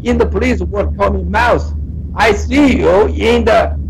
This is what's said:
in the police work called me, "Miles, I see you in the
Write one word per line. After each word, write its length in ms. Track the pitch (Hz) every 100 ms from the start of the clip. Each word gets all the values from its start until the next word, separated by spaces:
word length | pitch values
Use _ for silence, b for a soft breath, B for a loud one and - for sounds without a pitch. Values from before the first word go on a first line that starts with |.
in 160 | 240 240
the 80 | 208
police 340 | 190 254 208
work 360 | 180 202 - -
called 180 | 202
me, 80 | 196
"Miles, 500 | 175 208 240 170 - - - - - -
I 160 | 220
see 460 | 202 - 262 285 208
you 280 | 160 185 214
in 380 | - 214 240
the 340 | 220 196 151 - -